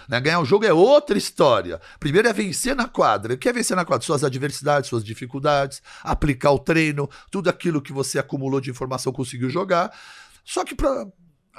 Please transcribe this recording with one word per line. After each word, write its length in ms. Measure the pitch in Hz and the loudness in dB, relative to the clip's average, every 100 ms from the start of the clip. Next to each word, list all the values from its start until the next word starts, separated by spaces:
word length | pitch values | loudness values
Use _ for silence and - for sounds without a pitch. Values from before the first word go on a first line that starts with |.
| - | -4
Né? 120 | 120 | -2
Ganhar 200 | 139 170 | 0 0
o 40 | |
jogo 220 | 135 202 220 | 4 4 4
é 60 | |
outra 440 | 160 214 294 294 202 | 6 8 6 4 -2
história. 640 | - - 156 110 87 82 - - | -2 2 4 4 0 -10 -14 -8
Primeiro 300 | 151 165 233 | 0 2 2
é 40 | |
vencer 440 | 208 202 135 240 - | 0 -4 -4 -4 -2
na 100 | 226 | -4
quadra. 480 | - 151 104 107 | 2 2 2 -2
O 40 | 131 | -2
que 100 | 247 | -2
é 40 | |
vencer 220 | 240 - 185 | -2 -2 -2
na 80 | 170 | 0
quadra? 180 | 131 | -2
Suas 180 | - 147 | 0 0
adversidades, 680 | 143 127 143 - 143 143 135 | 0 -2 -6 -4 0 0 0
suas 120 | 120 | -4
dificuldades, 800 | 107 110 123 139 143 143 139 - - - | -6 -12 -10 -4 0 2 0 -6 -20 -12
aplicar 460 | - 139 151 127 147 | -6 -2 0 2 2
o 80 | 139 | 2
treino, 500 | - 165 156 143 139 - - | 2 2 2 -2 -6 -10 -10
tudo 180 | 196 180 | -4 -2
aquilo 320 | 170 180 151 | -2 -2 -2
que 120 | 143 | -4
você 260 | 139 131 139 | -6 -4 -4
acumulou 420 | - 143 135 135 | -4 -4 -2 -2
de 100 | 127 | -4
informação, 420 | 123 131 127 135 | -8 -6 -4 -4
conseguiu 360 | 127 127 123 127 | -4 -6 -4 -4
jogar. 420 | 160 190 175 190 - - - - _ | -2 0 0 0 -6 -20 -20 -20 _
Só 180 | - - | -8 -6
que 120 | 415 | -6
pra, 320 | 269 302 262 208 - _ _ _ | -2 -2 -2 -6 -16 _ _ _